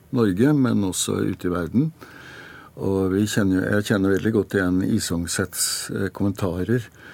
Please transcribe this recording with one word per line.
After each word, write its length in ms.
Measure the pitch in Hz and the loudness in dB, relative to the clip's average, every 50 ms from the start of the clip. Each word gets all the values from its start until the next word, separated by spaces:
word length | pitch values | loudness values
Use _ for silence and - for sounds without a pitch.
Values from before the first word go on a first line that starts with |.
| - - - | -10 -4 0
Norge, 420 | 123 117 101 90 90 117 143 151 | 2 2 2 4 4 4 4 4
men 320 | 143 131 120 110 107 101 | 4 4 2 2 2 0
også 320 | 92 87 - - - 101 98 | 0 -2 -4 -2 -2 -2 0
ute 300 | 104 104 98 - - 90 | 0 -2 -2 -2 -2 -2
i 20 | 87 | -2
verden. 380 | 87 87 78 - 113 151 160 - - - - - - - - - - - - - - - - - | -2 -2 0 2 2 2 0 -2 -8 -16 -20 -20 -20 -20 -20 -18 -18 -18 -20 -20 -20 -20 -18 -12
Og 400 | - - 98 98 95 95 95 92 | -6 -4 -2 0 0 2 2 2
vi 140 | 98 107 | 2 0
kjenner, 420 | 104 - 120 104 98 92 90 - - | 0 2 2 2 2 2 2 0 0
jeg 140 | 104 107 104 | 0 0 0
kjenner 280 | - 117 101 95 98 98 | 2 2 2 4 2 2
veldig 160 | 92 92 107 110 | 2 2 2 2
godt 220 | 107 95 - - | 2 0 2 0
igjen 260 | 101 95 90 90 92 92 | 0 2 2 2 2 2
Isungsets, 840 | - 113 104 - - 90 85 85 82 - - 98 - - - - - - - - - | 2 0 0 0 -2 -2 -4 -4 -2 -2 -2 -2 -4 -4 -4 -4 -4 -4 -6 -6 -6
eh, 180 | - - 98 95 | -4 -4 -4 -4
kommentarer 800 | - - 98 101 98 - - 92 85 90 90 92 117 127 117 - - - - - | -2 -2 -2 -2 -2 0 -2 -2 -2 -2 0 0 0 0 0 -4 -14 -20 -20 -20